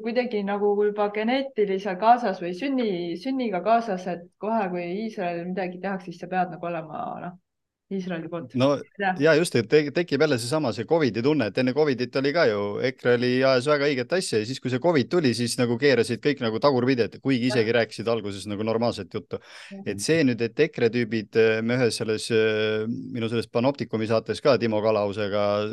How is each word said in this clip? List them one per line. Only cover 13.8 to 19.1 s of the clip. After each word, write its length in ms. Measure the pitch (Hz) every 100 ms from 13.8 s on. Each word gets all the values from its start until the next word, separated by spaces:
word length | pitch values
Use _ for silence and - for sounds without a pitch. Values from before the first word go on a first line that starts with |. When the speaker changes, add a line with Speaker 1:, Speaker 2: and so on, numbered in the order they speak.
| 143
Speaker 2:
õiget 240 | 131 120 180
asja 220 | 180 110
ja 60 | 110
siis, 100 | 131
kui 140 | 127
see 80 | 127
covid 280 | 165 160 117
tuli, 220 | 175 139 113
siis 160 | 120 -
nagu 160 | 120 117
keerasid 440 | 143 120 113 113
kõik 160 | 151 143
nagu 180 | 117 110
tagurpidi, 460 | 147 127 123 131
et 140 | 101 -
kuigi 300 | 139 131 127
Speaker 1:
Jah. 80 | 120
Speaker 2:
isegi 160 | 110 117
rääkisid 320 | 110 - 107
alguses 380 | 117 101 98 95
nagu 160 | 101
normaalset 480 | 110 113 120 104 90